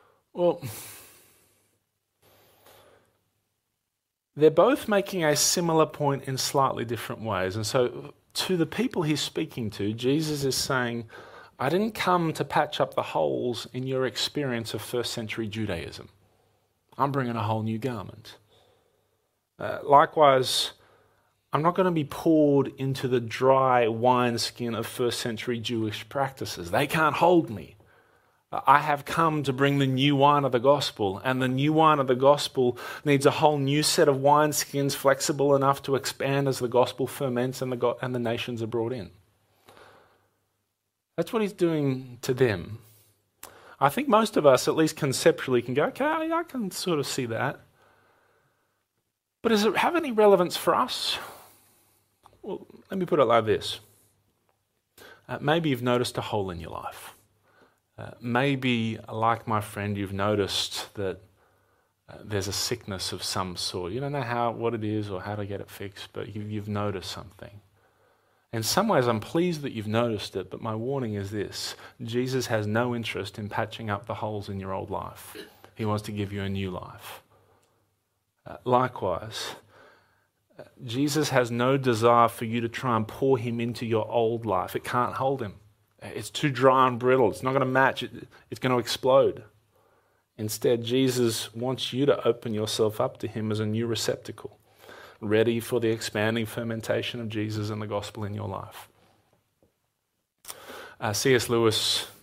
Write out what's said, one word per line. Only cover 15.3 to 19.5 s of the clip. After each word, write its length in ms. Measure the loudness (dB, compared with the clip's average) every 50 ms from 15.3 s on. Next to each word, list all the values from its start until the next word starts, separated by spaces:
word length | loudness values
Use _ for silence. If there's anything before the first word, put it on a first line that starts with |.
| -6 -6 -6 -6
Judaism. 640 | -4 -4 -4 -2 -4 -4 -6 -8 -12 -14 -16 -18 _ _ _ _ _ _ _ _ _ _ _ _ _ _ _ _ _ -2
I'm 160 | -2 0 0
bringing 240 | 0 -2 -2 -2 -2
a 60 | -2
whole 200 | -2 -2 -2 -2
new 160 | -4 -4 -4
garment." 580 | -4 -6 -6 -6 -10 -12 -14 -18 -20 -20 -20 -20 _ _ _ _ _ _ _ _ _ _ _ _ _ _ _ _ _ _ _ _ _ _